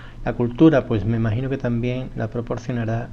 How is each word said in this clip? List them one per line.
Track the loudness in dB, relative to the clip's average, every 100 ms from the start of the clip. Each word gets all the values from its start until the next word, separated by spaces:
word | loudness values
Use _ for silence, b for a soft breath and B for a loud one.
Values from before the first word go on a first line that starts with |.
| B B
La | -4
cultura, | 0 0 6 6 6 4
pues, | 0 0
me | 0
imagino | 0 0 -2
que | -2
también | -2 -2 -2 -4 -6
la | -6 -6
proporcionará | -4 -4 -6 -4 -4 -2 -2 -4